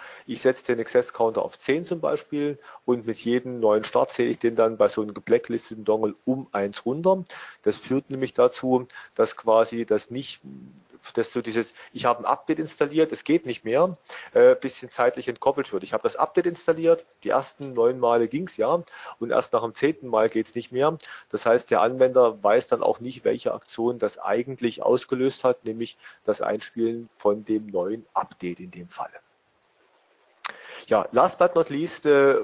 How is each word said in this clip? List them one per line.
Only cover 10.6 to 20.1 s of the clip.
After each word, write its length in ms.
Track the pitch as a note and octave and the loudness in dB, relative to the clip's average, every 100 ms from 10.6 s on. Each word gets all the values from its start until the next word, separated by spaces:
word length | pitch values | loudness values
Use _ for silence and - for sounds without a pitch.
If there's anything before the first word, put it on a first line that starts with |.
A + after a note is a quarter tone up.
| C3 - _ - - | -20 -20 _ -20 -10
dass 180 | - A2+ | -6 -4
so 80 | B2 | -6
dieses, 320 | A#2 A2 G#2+ - - | -4 -4 -6 -8 -18
ich 120 | A#2+ | -4
habe 160 | A#2+ A#2+ | -2 -2
ein 40 | - | -2
Update 320 | C3 - D#3 | -4 -2 -4
installiert, 540 | D#3 - C#3+ D3+ D#3+ | -6 -4 -2 0 0
es 120 | B2 | 0
geht 220 | - E3 C3+ | 0 0 0
nicht 180 | A2+ | -8
mehr, 320 | A2 B2+ F#3 C3 - - - | -2 0 0 -2 -16 -18 -2
äh, 200 | - B2 | 6 6
bisschen 360 | B2+ C3+ - B2 | 6 0 -10 -10
zeitlich 380 | - B2 - B2 | -2 0 0 -4
entkoppelt 440 | A#2 C#3 C#3 C3 | -4 -2 0 -2
wird. 120 | G2 | -6
Ich 100 | G2 | -4
habe 80 | A2 | -2
das 140 | A#2 - | -2 0
Update 300 | - - F3 | -2 0 -2
installiert, 600 | E3+ - D#3+ E3 E3 - _ | -2 -2 0 2 2 0 _
die 80 | - | -2
ersten 420 | C3+ C#3 - C#3 | -2 -2 -8 -6
neun 260 | A#2+ A#2 C3 | 0 2 2
Male 300 | A#2+ A#2 A2+ | 2 2 2
ging's 300 | C#3+ F#3 - | -2 -6 -2
ja 240 | A2+ E3+ - - - - | 0 0 -4 -16 -18 -10
und 100 | A#2 | -4
erst 240 | A2+ - | -4 -2
nach 80 | A#2 | -2
dem 120 | A2+ | -2
zehnten 340 | - C#3+ D#3+ | -2 -2 -2
Mal 200 | B2+ | -2